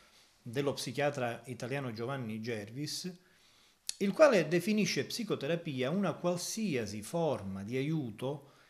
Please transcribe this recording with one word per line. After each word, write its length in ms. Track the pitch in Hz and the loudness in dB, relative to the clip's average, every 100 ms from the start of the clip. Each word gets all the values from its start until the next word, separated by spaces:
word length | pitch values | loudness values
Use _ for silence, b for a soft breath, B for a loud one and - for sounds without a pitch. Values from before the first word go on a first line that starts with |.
| B B B B | B B B B
dello 320 | 123 120 139 | -6 -2 0
psichiatra 680 | 131 - 120 143 139 120 120 - | 0 -2 0 0 2 -2 -4 -8
italiano 460 | 117 120 139 131 | -8 -4 -4 -4
Giovanni 480 | 110 120 139 117 110 | -4 -4 -4 -4 -6
Gervis, 720 | 113 110 104 123 147 - 180 175 b b b b b b b - | -4 -6 -6 -8 -6 -6 -8 -10 b b b b b b b -2
il 140 | 202 | 0
quale 360 | 190 302 214 151 | 8 8 8 6
definisce 560 | 170 175 214 180 - | 2 4 2 2 2
psicoterapia 840 | - - 214 147 139 170 165 131 127 | -2 -2 -2 -2 0 -2 -2 0 0
una 240 | 190 185 | 2 2
qualsiasi 880 | - 175 175 - 226 214 127 104 107 | 0 0 0 -2 -2 0 0 0 -4
forma 600 | 101 170 160 113 95 95 | -4 0 2 0 -2 -6
di 140 | 101 127 | -4 -2
aiuto 720 | 143 160 123 104 127 147 - B B | 0 0 -2 -4 -4 -4 -10 B B